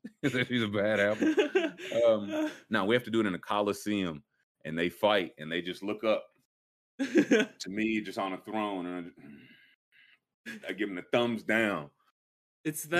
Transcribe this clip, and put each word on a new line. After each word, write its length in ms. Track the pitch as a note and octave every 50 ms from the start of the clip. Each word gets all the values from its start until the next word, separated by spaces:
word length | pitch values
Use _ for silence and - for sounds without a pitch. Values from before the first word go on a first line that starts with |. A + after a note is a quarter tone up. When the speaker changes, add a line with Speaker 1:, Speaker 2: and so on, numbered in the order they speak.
| - -
Speaker 1:
<laughs> 140 | - _
He 60 | - C3+
said 180 | B2 B2+ B2
she's 160 | - B2 A#2+
a 60 | A2+ G#2
bad 320 | G#2 G#2 G2+ G#2+ A2 G2+
apple. 340 | G2+ G2+ A2 - C#4+ D#4 D4+ F4+
Speaker 2:
<laughs> 40 | D4+ C#4+ - F#4 E4 D4+ - - - - - A#2 A#2
Speaker 1:
Um, 440 | A#2 A2 G#2 G2+ G2+ G#2+ G#2 G#2 G#2 - - - -
now 140 | A2 G#2+ F#2+
we 80 | G2+ A#2+
have 100 | B2 B2
to 60 | A2
do 100 | A2 A2+
it 60 | G#2+
in 80 | G2+ F2+
a 40 | E2
coliseum, 840 | - - G#2+ G#2 G#2+ G2+ G2 - - G#2 G#2+ G2+ F#2 F2 D#2 C#2+ - _ _ _ _ _ _ _ -
and 140 | D#2 D#2+ E2
they 100 | E2+ F2+
fight, 440 | - - G#2+ G2+ G#2+ G2+ E2+ D#2 - -
and 120 | D#2 D#2+
they 100 | E2 F2
just 200 | E2+ F2+ F2 -
look 220 | G2 G#2 G#2+ - A2
up 200 | A2 G#2 - - - _ _ _ _ _ _ _
Speaker 2:
<laughs> 340 | _ _ _ _ _ _ -
Speaker 1:
to 500 | C4+ B3+ A#3+ F4 - - A#3+ G#3+ - - - - - F#2
me, 320 | G2 G#2+ A2 A2 A2 G#2
just 180 | G#2 F#2+ - A2
on 140 | G2 F#2+
a 60 | F#2 F#2
throne, 480 | - G#2+ G#2 A2 G#2+ G#2 G2 F#2 F2
and 100 | F2+ F2+
I, 60 | F2+ E2+ E2+ - - D2 D2 D2 - - - - - _ _ _ _ _ _ _ _ _ _ _ _ _ _ _ _ - -
just, 140 | - - - -
I 40 |
give 160 | F#2+ F#2+ G#2 G2+
'em 60 | F#2+
the 80 | F2 - -
thumbs 300 | - A#2+ A#2+ A#2+ A#2 G#2+
down. 480 | - - G#2+ A2+ A2+ G#2 F#2+ D#2+ D2 - _ _ _ _ _ _ _ _ _ _ _ _ _ _ -
Speaker 2:
It's 200 | D#3 D3+ - -
Speaker 1:
And 80 | D3 E3+
he 40 | F3